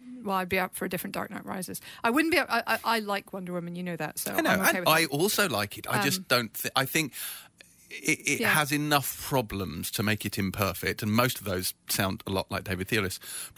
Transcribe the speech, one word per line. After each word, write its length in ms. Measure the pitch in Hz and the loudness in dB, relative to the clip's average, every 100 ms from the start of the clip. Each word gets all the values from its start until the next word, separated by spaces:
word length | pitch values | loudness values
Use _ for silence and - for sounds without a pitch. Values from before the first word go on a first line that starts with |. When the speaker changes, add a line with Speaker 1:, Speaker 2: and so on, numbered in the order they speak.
| - 247 | -16 -10
Speaker 1:
Well, 120 | 202 190 | -2 -2
I'd 120 | 180 | 0
be 100 | 190 | 0
up 160 | 185 - | 0 -2
for 100 | 190 | -4
a 40 | |
different 240 | 180 196 | -4 -4
Dark 180 | - 196 | -6 -6
Knight 140 | 202 - | -8 -8
Rises. 360 | 190 180 - - - | -8 -8 -10 -12 -2
I 60 | 226 | 2
wouldn't 240 | 262 330 | 4 4
be 60 | 302 | 4
up, 80 | 247 | 2
I, 140 | 233 - | 0 0
I, 120 | 226 | 0
I 160 | 226 226 | 2 0
like 320 | 202 202 - | 0 -4 -4
Wonder 200 | 196 180 | -8 -6
Woman, 220 | 180 175 175 | -6 -6 -6
you 80 | |
know 120 | 180 165 | -6 -4
that. 240 | 151 - | -4 -4
So 140 | - | -2
Speaker 2:
I 80 | - | 0
know, 80 | 311 | 2
Speaker 1:
I'm 80 | 196 | 4
okay 80 | 190 | 4
Speaker 2:
and 100 | 190 | 4
Speaker 1:
with 80 | 170 | 4
Speaker 2:
I 120 | 156 | 4
Speaker 1:
that. 80 | 165 | 4
Speaker 2:
also 380 | 147 196 - 196 | 2 2 4 2
like 280 | 104 104 - | 2 -2 -4
it. 100 | - | -2
I 120 | - | 0
just 160 | 196 185 | 2 0
Speaker 1:
Um, 60 | 185 | 2
Speaker 2:
don't. 260 | 123 113 - | 2 2 -4
Th-, 160 | - 131 | -2 0
I 100 | 135 | 2
think 280 | 175 147 - - - - - - _ - | 2 0 -4 -10 -10 -16 -20 -20 _ -18
it, 300 | 139 - - - | -4 0 0 0
it 120 | 139 | 0
Speaker 1:
Yeah. 80 | 233 | 2
Speaker 2:
has 180 | 151 143 | 2 2
enough 500 | 147 151 147 127 - - | 0 2 2 2 -4 0
problems 640 | 131 110 98 95 - - | 0 0 -2 -4 -4 -4
to 120 | - | 0
make 220 | 104 104 104 | 2 0 0
it 120 | - | 0
imperfect, 640 | 98 98 95 - 92 - | 0 2 0 0 -2 -2
and 100 | 107 | 2
most 280 | 110 127 - | 4 4 0
of 60 | 101 | -2
those 280 | 92 90 - - | -2 -2 -6 -4
sound 320 | - 98 90 - | 0 0 -2 -2
a 40 | |
lot 200 | 95 - | -2 -2
like 140 | 95 92 | -4 -4
David 220 | 92 92 | -4 0
Thewlis. 300 | 110 95 - - - - | 0 0 -4 -10 -12 -12